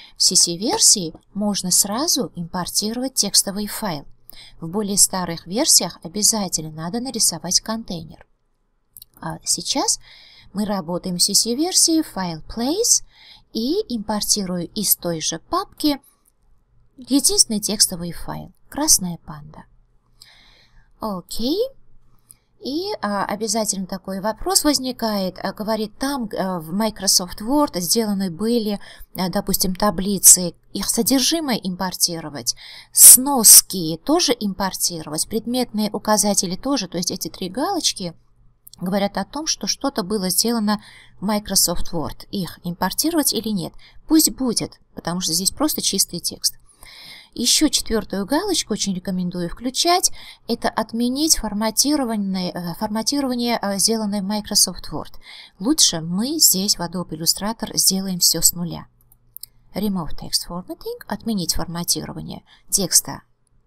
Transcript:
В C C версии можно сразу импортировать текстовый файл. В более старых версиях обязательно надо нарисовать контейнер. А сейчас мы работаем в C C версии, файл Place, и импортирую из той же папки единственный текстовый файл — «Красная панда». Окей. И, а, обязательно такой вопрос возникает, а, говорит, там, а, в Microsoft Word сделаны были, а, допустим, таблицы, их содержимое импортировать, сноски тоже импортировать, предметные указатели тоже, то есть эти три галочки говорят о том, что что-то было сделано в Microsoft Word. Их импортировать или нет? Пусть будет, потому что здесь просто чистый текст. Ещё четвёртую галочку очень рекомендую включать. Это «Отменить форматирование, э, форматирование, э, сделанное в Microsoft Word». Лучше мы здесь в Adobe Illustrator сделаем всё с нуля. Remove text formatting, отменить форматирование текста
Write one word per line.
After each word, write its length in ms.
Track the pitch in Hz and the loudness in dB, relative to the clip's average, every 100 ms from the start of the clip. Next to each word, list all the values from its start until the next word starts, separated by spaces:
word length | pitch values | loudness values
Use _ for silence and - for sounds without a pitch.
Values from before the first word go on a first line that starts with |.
| - - | -12 0
В 60 | |
C 140 | - 190 | 2 4
C 220 | - 170 | 2 2
версии 540 | 240 440 - 208 160 - _ | 0 4 6 6 2 -8 _
можно 380 | 196 208 190 180 | -4 -2 0 2
сразу 600 | - 196 226 339 285 170 - | 2 2 0 0 0 -2 -6
импортировать 800 | 165 180 170 - 208 240 269 - | -6 -4 -4 -2 -2 -2 -4 -2
текстовый 500 | 202 - - 190 208 | 0 2 0 -2 -6
файл. 400 | - 208 147 - - - - - - | -4 -4 -4 -8 -18 -20 -20 -20 -14
В 60 | 165 | -8
более 300 | 196 202 202 | -4 0 2
старых 500 | - 190 170 165 165 | 2 0 -4 -6 -6
версиях 520 | 208 320 - 185 - | -2 4 4 4 -6
обязательно 680 | 165 208 208 220 185 - 156 | -10 0 2 2 0 -4 -6
надо 300 | 156 170 233 | -8 -6 -4
нарисовать 640 | 262 233 - 160 170 - | -4 -2 -2 -2 0 0
контейнер. 640 | - 226 226 170 160 - - _ _ _ _ _ _ - - _ | 0 -6 -6 -10 -12 -18 -20 _ _ _ _ _ _ -20 -20 _
А 200 | 165 160 | -10 -6
сейчас 560 | - - - 269 415 - - - - - - | -4 -2 0 0 2 0 -4 -20 -20 -20 -10
мы 120 | 190 208 | -4 -2
работаем 520 | 196 160 175 190 180 | -2 -2 -4 -2 0
в 60 | |
C 100 | - | 2
C 220 | 196 226 240 | 2 2 0
версии, 480 | 349 370 339 320 | 0 4 4 4
файл 380 | 302 - 175 160 | 0 -4 -6 -6
Place, 640 | - 226 247 381 480 - - - - - _ | -8 -4 -2 0 2 2 0 -20 -20 -20 _
и 320 | 220 240 381 427 | -4 -2 -2 -2
импортирую 800 | 240 202 208 - 214 180 180 170 - | -4 -2 -2 0 -2 -2 -4 -4 -4
из 200 | 185 - | -2 -2
той 260 | 175 160 | -2 -4
же 180 | - 165 | -4 -6
папки 600 | - 339 403 - 208 - _ _ _ _ _ - _ _ _ - | -4 -4 -4 -2 -2 -2 _ _ _ _ _ -20 _ _ _ -16
единственный 640 | 247 269 - 208 - 214 | 0 2 4 4 2 0
текстовый 520 | 202 208 - 180 175 | -2 0 0 0 -8
файл — 420 | - 156 151 156 - - | -8 -8 -10 -12 -18 -12
«Красная 480 | - 302 - 185 165 - | -2 4 4 2 -8 -12
панда». 380 | 151 151 160 - - _ _ _ - - - - - _ - - _ | -16 -16 -18 -20 -20 _ _ _ -20 -20 -20 -20 -20 _ -20 -20 _
Окей. 580 | 226 185 - - 240 370 523 - - - - - - - _ _ | -6 -6 -6 -2 0 0 -2 -6 -20 -20 -20 -20 -20 -20 _ _
И, 320 | - 302 392 427 | -6 -4 -4 -4
а, 220 | 208 202 - | -2 -2 -2
обязательно 600 | 202 214 220 214 190 185 | -2 -2 0 0 -2 -4
такой 340 | 190 - 190 | -6 -6 -4
вопрос 440 | 208 220 349 392 | -4 -2 0 2
возникает, 760 | 302 269 254 247 226 208 185 180 | 4 2 -2 -4 -2 0 -2 -4
а, 120 | 196 | -6
говорит, 440 | 196 202 220 214 - | -4 -2 -2 -4 -4
там, 300 | 269 277 214 - | -4 -2 -4 -2
а, 220 | 190 180 | -2 -2
в 140 | 156 | -4
Microsoft 680 | 190 220 - 190 - 180 - | -2 -2 0 0 0 0 -6
Word 380 | 214 294 294 - | 0 2 2 0
сделаны 520 | 170 233 214 196 190 | 0 0 2 0 -2
были, 480 | 160 220 240 214 202 - - - - | -2 0 2 0 -4 -6 -18 -10 -4
а, 140 | 185 | -2
допустим, 460 | 202 190 185 202 185 | 0 0 2 2 2
таблицы, 760 | 208 180 190 196 - 185 175 - _ | 2 2 0 4 6 6 4 -6 _
их 160 | 202 196 | -6 -2
содержимое 680 | - 208 269 254 330 294 214 | 0 4 4 4 2 0 -2
импортировать, 1000 | 190 180 185 - - 165 151 143 120 - - - - | -2 -4 -4 0 -2 -2 -8 -6 -6 -6 -8 -18 -2
сноски 1080 | - - 247 269 269 - - - 196 156 165 | 8 10 10 6 6 8 8 8 -2 -4 -2
тоже 320 | - 330 311 247 | 2 4 4 2
импортировать, 880 | 208 185 196 - - 170 156 156 - | -2 -2 -2 -2 -4 -4 -6 -4 -2
предметные 640 | 220 226 247 240 208 214 | -4 -2 -2 -2 -2 -2
указатели 640 | 208 - 214 208 196 185 180 | 0 2 4 4 2 0 -2
тоже, 320 | 269 277 185 | -2 -2 -2
то 100 | 262 | -4
есть 140 | - | -4
эти 180 | 208 160 | -4 -6
три 200 | - 185 | -6 -6
галочки 640 | 202 349 370 - - 175 165 _ _ - _ _ - | -2 -2 0 -2 -2 -8 -10 _ _ -20 _ _ -8
говорят 380 | 180 202 202 190 | -2 0 0 -2
о 80 | 202 | -6
том, 220 | 285 311 | -6 -6
что 200 | - 202 | -4 -4
что-то 360 | - 277 - | -4 -2 -2
было 260 | 175 214 185 | -2 -2 0
сделано 520 | 185 226 233 208 208 - - - - | 0 2 2 2 0 -2 -20 -20 -6
в 60 | 190 | -2
Microsoft 680 | 208 208 190 - 175 - | -2 0 2 2 4 2
Word. 340 | 170 131 - - | 0 -4 -8 -8
Их 300 | 196 165 - | -6 -6 -6
импортировать 680 | 175 170 190 - 311 339 269 | -8 -4 -2 0 0 2 2
или 160 | - 226 | 0 -2
нет? 240 | 202 147 - - - - | -2 -4 -8 -18 -12 4
Пусть 240 | 311 262 | 6 6
будет, 480 | 226 262 - 147 - _ - | 2 -2 0 -4 -8 _ -10
потому 260 | - 180 | -4 -2
что 120 | 180 | -2
здесь 180 | 160 190 | -2 -2
просто 300 | - 302 - | 0 0 0
чистый 380 | - 196 - 170 | 0 0 -2 -4
текст. 360 | - - - - - _ - - - - - | -8 -4 -4 -6 -16 _ -20 -20 -20 -20 -14
Ещё 360 | - 240 - 294 | -2 2 4 4
четвёртую 560 | - - 220 190 190 190 | 2 0 -2 -2 -4 0
галочку 480 | 302 403 320 - | 0 2 0 -2
очень 220 | 208 196 185 | -2 -2 -2
рекомендую 540 | 196 185 180 175 175 | -2 -2 -2 -2 -4
включать. 640 | - 247 254 339 359 - - - - - | -4 -4 0 4 4 2 -2 -14 -10 -4
Это 220 | 233 - | -2 -2
«Отменить 680 | - 220 226 240 269 320 - | -2 -2 0 0 2 2 2
форматирование, 1120 | 214 202 220 220 277 294 240 220 196 190 180 | 0 -2 0 0 2 2 0 -2 -2 -2 -4
э, 220 | - 175 165 | -4 -6 -4
форматирование, 840 | 214 214 220 285 269 247 240 226 | -4 -2 -2 -2 0 0 0 0
э, 160 | 202 196 | 0 0
сделанное 440 | 214 226 214 208 | 2 2 0 -2
в 40 | 190 | -2
Microsoft 640 | 214 208 208 - 175 - | -4 0 2 2 0 -8
Word». 220 | 143 - - - - - - | -8 -8 -14 -16 -18 -18 -4
Лучше 420 | 202 311 - 165 | 0 4 4 2
мы 380 | 165 180 254 320 | -2 -2 0 4
здесь 380 | - 185 202 - | 4 4 2 0
в 40 | |
Adobe 300 | 170 180 170 | -2 -6 -6
Illustrator 640 | 160 165 - 202 233 208 151 | -4 0 0 -2 -4 -4 0
сделаем 420 | - 190 190 180 | 2 2 0 0
всё 220 | - 165 | 2 4
с 120 | - | 2
нуля. 340 | 170 170 156 - _ _ _ _ - - _ - - | 2 -4 -6 -12 _ _ _ _ -20 -20 _ -12 -4
Remove 420 | 208 190 156 - | -2 0 0 -2
text 280 | 165 - - | 0 -2 -2
formatting, 540 | 175 180 330 453 480 - | -8 -10 -10 -10 -10 -8
отменить 460 | 208 226 208 160 | -6 -2 -2 0
форматирование 920 | - 160 165 175 156 151 156 156 - - - - | 0 -2 -4 -2 -2 -4 -10 -12 -12 -16 -20 -2
текста 500 | - 180 - - - - _ _ _ | -2 2 2 2 -6 -14 _ _ _